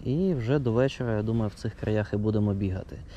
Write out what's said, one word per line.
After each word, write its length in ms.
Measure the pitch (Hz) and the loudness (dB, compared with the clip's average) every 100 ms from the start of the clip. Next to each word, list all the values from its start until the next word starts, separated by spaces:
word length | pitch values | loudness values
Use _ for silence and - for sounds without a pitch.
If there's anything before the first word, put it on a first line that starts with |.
| - | -2
і 280 | 143 190 | 0 2
вже 260 | 147 113 143 | 0 2 2
до 120 | 123 | 2
вечора, 440 | 113 135 - 123 107 | 4 2 0 -2 0
я 80 | |
думаю, 280 | 110 113 107 - | 0 0 0 -2
в 40 | |
цих 160 | 113 - | -6 -4
краях 380 | 107 107 104 | 0 0 0
і 40 | 107 | 0
будемо 360 | 107 107 104 | 2 2 2
бігати. 420 | 98 98 95 - - - | 2 -2 -4 -6 -12 -14